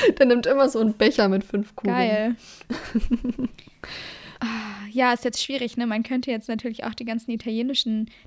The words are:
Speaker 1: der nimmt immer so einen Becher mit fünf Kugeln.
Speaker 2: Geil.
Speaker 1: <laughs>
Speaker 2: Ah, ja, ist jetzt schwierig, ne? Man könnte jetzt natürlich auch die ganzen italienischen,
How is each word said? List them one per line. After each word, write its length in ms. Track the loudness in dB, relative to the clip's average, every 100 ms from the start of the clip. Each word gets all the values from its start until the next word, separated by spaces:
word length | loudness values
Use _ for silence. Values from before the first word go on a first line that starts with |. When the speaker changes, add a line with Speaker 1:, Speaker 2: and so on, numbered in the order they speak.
| 4 6
Speaker 1:
der 60 |
nimmt 220 | 6 6 4
immer 240 | 4 4
so 100 | 4
einen 140 | 2
Becher 340 | 4 2 4 4
mit 160 | 2
fünf 320 | 0 -4 -4 -4
Kugeln. 180 | 0 2
Speaker 2:
Geil. 380 | 2 2 0 -2 -8 -20 -10 -10 -2
Speaker 1:
<laughs> 540 | -2 0 -2 -2 -4 -6 -8 -20 -20 -16 -14 -14 -16 -18 -10
Speaker 2:
Ah, 460 | -8 -8 -10 -12 -6
ja, 200 | 0 2
ist 120 | 2
jetzt 180 | 0 -4
schwierig, 340 | -4 -4 -4 -2
ne? 80 | -2
Man 160 | -2
könnte 260 | -2 -2 -2
jetzt 180 | -6 -4
natürlich 360 | -6 -6 -6
auch 100 | -8
die 100 | -8
ganzen 280 | -6 -6 -4
italienischen, 760 | -6 -4 -2 -2 -2 -2 -2 -4 -8